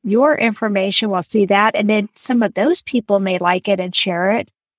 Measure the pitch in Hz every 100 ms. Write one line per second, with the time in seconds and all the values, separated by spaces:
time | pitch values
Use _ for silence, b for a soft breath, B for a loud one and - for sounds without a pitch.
0 | - 220 294 - 233 214 220 196 196 -
1 | 220 185 - 220 196 196 214 - 208 214
2 | 208 - - 247 214 - 254 359 - 247
3 | 214 202 190 180 175 185 202 190 185 -
4 | 196 175 190 226 - _ _